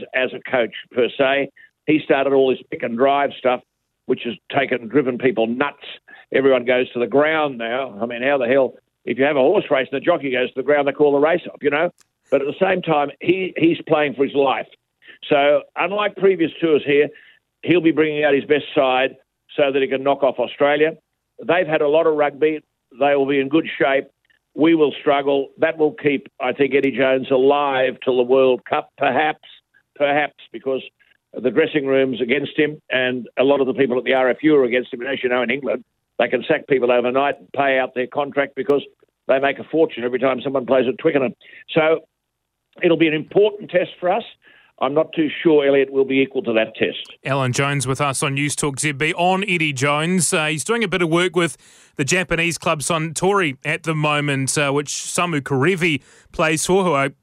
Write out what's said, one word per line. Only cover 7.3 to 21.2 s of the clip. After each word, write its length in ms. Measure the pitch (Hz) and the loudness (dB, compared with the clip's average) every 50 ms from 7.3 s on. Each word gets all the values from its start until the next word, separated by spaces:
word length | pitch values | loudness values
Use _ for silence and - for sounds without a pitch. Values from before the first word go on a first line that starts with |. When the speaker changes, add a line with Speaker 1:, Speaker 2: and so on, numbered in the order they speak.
| 160 160 151 147 135 117 | 2 0 -2 -2 -4 -6
Speaker 1:
now. 400 | 117 117 120 131 139 123 110 101 | -6 -6 -4 -4 -6 -8 -8 -8
I 60 | 113 | -8
mean, 160 | 120 123 117 123 | -8 -6 -4 -2
how 160 | 139 147 135 | 0 0 0
the 80 | 123 | 2
hell, 260 | 117 131 139 131 113 - - _ _ _ _ _ | 2 2 2 2 0 -2 -10 _ _ _ _ _
if 140 | - 117 113 | -8 -2 0
you 40 | 135 | 0
have 100 | 143 156 | 0 2
a 60 | 139 | 2
horse 240 | 127 147 196 202 - - | 2 4 4 2 2 0
race 180 | 143 131 127 - | 0 -2 0 -2
and 100 | 139 135 | -6 -4
the 20 | 113 | 0
jockey 280 | 165 175 160 139 139 | 0 0 0 -2 -4
goes 160 | 123 123 127 | -2 -2 -4
to 80 | 123 - | -4 -4
the 80 | 135 123 | -6 0
ground, 240 | 131 147 147 139 | 0 2 2 2
they 60 | 143 135 | 0 0
call 180 | - 147 147 | 2 2 4
the 80 | 139 143 | 4 4
race 220 | 143 160 175 - - - | 2 2 2 0 -4 -8
off, 100 | - - | -14 -4
you 80 | - 147 | -4 -2
know? 220 | 143 147 165 175 - _ _ _ _ _ _ _ | 0 0 -2 -2 -4 _ _ _ _ _ _ _
But 100 | - 139 | 0 0
at 60 | 135 | 0
the 80 | 143 151 - | -2 -2 -2
same 220 | 190 190 190 185 | 0 0 0 -2
time, 280 | 170 165 156 147 143 139 - _ | 0 0 0 0 0 -2 -6 _
he, 340 | - - 175 190 185 175 - | 0 0 0 0 0 -6 -2
he's 200 | - 151 165 165 - - | 0 2 2 2 0 0
playing 280 | - 165 151 151 143 120 | 0 0 2 2 -2 0
for 100 | 123 139 | -2 -2
his 80 | 120 - | -2 0
life. 340 | 143 135 131 117 110 - - - _ _ _ _ _ _ - - _ - - | 0 2 2 0 -2 -6 -10 -16 _ _ _ _ _ _ -20 -20 _ -2 0
So 320 | 151 143 143 143 147 139 - - _ | 2 4 4 4 2 2 0 -4 _
unlike 400 | 143 156 180 196 208 208 202 - | -4 -4 -2 -2 -2 -2 -2 -2
previous 360 | - 190 196 190 170 165 156 - - | 2 2 2 2 2 0 -2 -2 -2
tours 220 | 165 165 151 131 - | 0 2 2 2 2
here, 260 | 143 143 143 151 143 - - - - _ _ _ _ _ _ | 2 2 2 2 0 -2 -12 -20 -20 _ _ _ _ _ _
he'll 200 | - - 165 180 | 0 2 2 2
be 100 | 160 165 | 4 2
bringing 320 | 151 143 160 156 151 147 151 | 2 2 0 0 0 -2 0
out 100 | 147 143 | 0 0
his 120 | 139 117 | 0 0
best 200 | - 151 143 135 - - | 0 -2 -2 -2 -2 -2
side 440 | 151 135 131 127 127 131 131 - - _ _ _ _ _ _ - | 0 0 2 2 0 -2 -2 -6 -10 _ _ _ _ _ _ -2
so 160 | - 147 135 | -2 -2 0
that 80 | 131 139 | 0 -2
he 80 | 135 | -2
can 140 | 120 131 135 | -2 -4 -2
knock 220 | 135 139 139 139 143 | -2 -2 0 0 0
off 160 | 131 - - | -2 0 -2
Australia. 580 | 120 107 - - 147 143 147 147 151 160 160 - _ _ _ _ | -4 -6 -2 0 0 0 2 2 0 0 0 -6 _ _ _ _